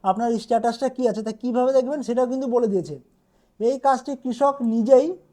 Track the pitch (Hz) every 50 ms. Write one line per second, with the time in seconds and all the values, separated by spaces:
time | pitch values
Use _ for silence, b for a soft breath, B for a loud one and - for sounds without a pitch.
0 | - 190 185 214 240 233 233 208 - - 240 226 226 233 233 - 269 254 262 -
1 | 254 226 196 214 214 220 220 - - 247 226 254 247 262 269 262 247 254 294 302
2 | 247 - 233 247 254 240 262 262 269 254 240 247 240 208 196 185 165 143 147 131
3 | _ _ _ _ _ _ _ _ _ _ _ _ 214 233 277 262 - 269 269 247
4 | 247 - 277 269 - 254 233 - 277 285 277 - 240 226 220 233 220 247 269 254
5 | 294 330 370 - _ _